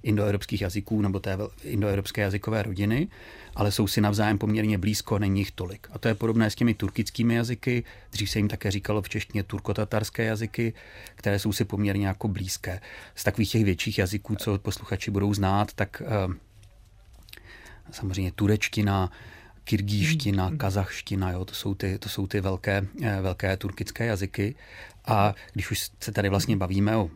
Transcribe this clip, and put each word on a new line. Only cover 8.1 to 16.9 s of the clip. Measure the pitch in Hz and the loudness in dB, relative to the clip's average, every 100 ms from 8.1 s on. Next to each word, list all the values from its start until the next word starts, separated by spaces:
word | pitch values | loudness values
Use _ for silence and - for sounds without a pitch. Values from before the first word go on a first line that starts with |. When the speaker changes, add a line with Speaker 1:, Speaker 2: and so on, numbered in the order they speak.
Speaker 1:
dřív | - 101 | -6 -2
se | - | 2
jim | 101 | 0
také | 104 104 | 0 -2
říkalo | 98 - 107 | -2 0 -2
v | 98 | 0
češtině | 113 - 107 | -6 -4 -4
turkotatarské | 98 - - 101 104 107 107 - | -4 -4 -2 -2 0 -2 -2 -2
jazyky, | 113 107 110 - 117 - - - - - | -2 0 -4 0 -2 -2 -14 -18 -20 -4
které | - 101 | 0 2
jsou | 110 | 0
si | 101 98 | 0 0
poměrně | 101 101 98 98 | 0 0 2 0
jako | 92 110 | 0 -2
blízké. | 95 90 - - 92 - - - - | -2 -4 -4 -6 -8 -10 -18 -18 -4
Z | |
takových | - 101 107 | -2 2 2
těch | 110 104 | 4 4
větších | 92 - 104 | 2 0 0
jazyků, | 92 101 - 107 | 0 0 -2 -2
co | - 98 | 0 0
posluchači | - - - 98 - | -2 -8 -6 -4 -2
budou | 101 101 | 0 2
znát, | 101 95 98 107 | 2 4 4 2
tak, | - 98 - - | -2 -4 -4 -2
eh, | 110 92 90 - - - - - | 0 0 -4 -12 -20 -20 -20 -20